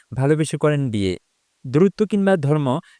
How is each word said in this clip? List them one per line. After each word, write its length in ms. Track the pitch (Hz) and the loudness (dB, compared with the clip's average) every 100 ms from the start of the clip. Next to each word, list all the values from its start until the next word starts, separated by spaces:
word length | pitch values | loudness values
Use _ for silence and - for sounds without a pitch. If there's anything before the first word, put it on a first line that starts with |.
| - | -14
ভালোবেসে 420 | 117 139 156 156 147 | -2 0 2 0 0
করেন 340 | 151 147 131 | 0 0 -2
বিয়ে। 280 | 107 95 90 _ _ _ _ 127 | -2 -2 -4 _ _ _ _ -2
দূরত্ব 400 | 139 196 - 214 | 2 2 2 -2
কিংবা 300 | 208 196 190 | 0 0 0
ধর্ম, 440 | 139 151 139 143 - _ | 0 0 0 -4 -6 _